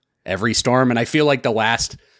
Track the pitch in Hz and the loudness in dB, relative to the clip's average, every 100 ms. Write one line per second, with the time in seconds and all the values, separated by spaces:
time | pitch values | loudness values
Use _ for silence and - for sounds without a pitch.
0 | _ _ - 92 113 - 127 127 123 117 | _ _ -6 -2 0 0 2 2 2 0
1 | 120 151 147 135 127 110 110 117 - - | 0 2 2 0 0 0 0 0 -4 -10
2 | _ | _